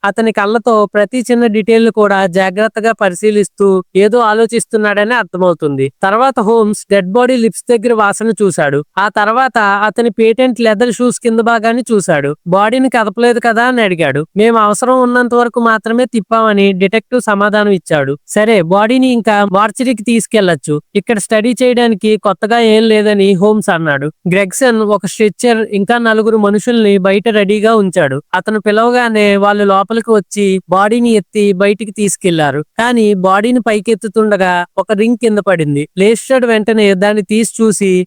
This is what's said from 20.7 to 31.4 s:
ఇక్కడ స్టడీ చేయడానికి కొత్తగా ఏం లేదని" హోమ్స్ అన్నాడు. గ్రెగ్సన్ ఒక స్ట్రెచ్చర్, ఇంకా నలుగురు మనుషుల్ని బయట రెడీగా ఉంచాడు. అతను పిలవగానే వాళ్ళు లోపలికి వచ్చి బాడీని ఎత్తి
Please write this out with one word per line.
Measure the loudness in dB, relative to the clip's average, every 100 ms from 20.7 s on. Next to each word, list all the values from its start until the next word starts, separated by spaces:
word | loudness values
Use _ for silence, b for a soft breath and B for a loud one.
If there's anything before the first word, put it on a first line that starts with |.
| -6 -4 -6
ఇక్కడ | -2 -4 0
స్టడీ | -2 0 0
చేయడానికి | 0 2 0 0 0 0 -2
కొత్తగా | -4 -2 0 2 2
ఏం | 4
లేదని" | 2 2 2 2 2
హోమ్స్ | 2 0 0 -2
అన్నాడు. | 0 -2 -4 -6 -2
గ్రెగ్సన్ | -2 -2 0 0 0 0 -2
ఒక | -4
స్ట్రెచ్చర్, | -2 -2 0 -2 0 -2 -4
ఇంకా | -2 0 0
నలుగురు | 0 0 2 2
మనుషుల్ని | 0 0 0 2 2 2
బయట | 0 0 0
రెడీగా | 0 0 2 2
ఉంచాడు. | 0 0 -2 -2 -4 -6
అతను | -4 -4 -2
పిలవగానే | 0 0 0 0 0 2 2
వాళ్ళు | 2 2 2
లోపలికి | 0 0 -4 0 0
వచ్చి | 0 -4 -2 -2 -2
బాడీని | 0 2 0 2 0
ఎత్తి | -2 -2